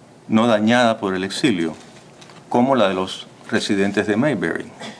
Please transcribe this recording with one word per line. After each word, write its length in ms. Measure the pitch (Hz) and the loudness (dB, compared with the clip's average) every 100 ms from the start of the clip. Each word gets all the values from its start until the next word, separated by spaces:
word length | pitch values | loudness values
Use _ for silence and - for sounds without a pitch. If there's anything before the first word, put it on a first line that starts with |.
| - - - | -20 -20 -2
no 200 | 110 120 | 0 2
dañada 520 | 107 107 123 120 110 | 2 4 4 4 2
por 140 | 101 92 | -2 -4
el 80 | |
exilio, 520 | 95 - - 92 82 78 - - - - - - - | -4 -2 0 0 -2 -6 -18 -20 -20 -20 -20 -20 -2
como 260 | 123 127 131 | 0 2 2
la 140 | 98 | 2
de 60 | 92 | 0
los 320 | 95 - - - - | -4 -8 -16 -20 -6
residentes 580 | 110 - 101 98 104 98 | -4 -2 0 0 0 0
de 100 | 104 | 0
Mayberry. 480 | 151 107 82 - - - - | 0 0 -4 -4 -8 -14 -18